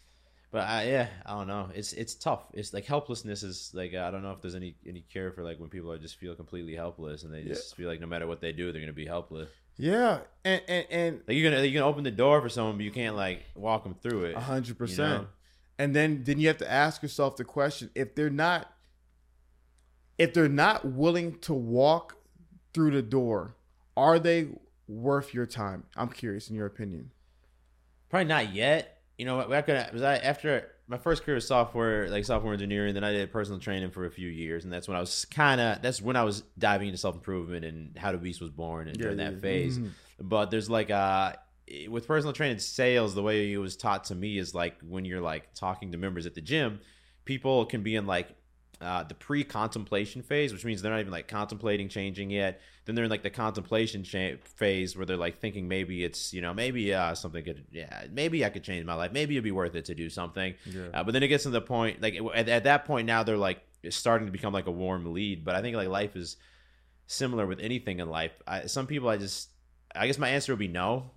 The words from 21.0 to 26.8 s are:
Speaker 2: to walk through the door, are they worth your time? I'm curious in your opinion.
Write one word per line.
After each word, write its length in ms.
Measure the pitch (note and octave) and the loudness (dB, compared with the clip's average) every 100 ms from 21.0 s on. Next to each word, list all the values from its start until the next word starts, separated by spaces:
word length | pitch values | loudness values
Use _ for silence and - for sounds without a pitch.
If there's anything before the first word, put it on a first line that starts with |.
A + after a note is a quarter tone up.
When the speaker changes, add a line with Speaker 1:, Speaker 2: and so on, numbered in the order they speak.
| D#3+ F3 E3+ D#3 | 4 4 0 -4
Speaker 2:
to 160 | - | -2
walk 640 | C#3 A#2 A#2+ C#3 E3 - - _ - - - _ | -2 2 6 8 6 2 -18 _ -20 -20 -20 _
through 160 | E3 D#3 | 4 4
the 100 | C#3 | 4
door, 560 | A2 C3 A#2+ G#2 G2+ - _ _ _ - | 4 2 4 0 -2 -12 _ _ _ 6
are 220 | D3 E3+ | 8 8
they 300 | E3+ E3+ D3 - - _ - | 8 4 2 -6 -18 _ -12
worth 460 | A2 B2+ C#3 C#3 | -4 2 2 0
your 140 | B2 A#2 | -4 -4
time? 380 | A#2 G2+ F#2+ - - | -2 -4 -6 -8 -4
I'm 140 | A#2+ | -4
curious 400 | - A#2 G2 - | -4 -6 -6 -6
in 60 | A2 | -4
your 100 | G2+ | -4
opinion. 460 | - | -6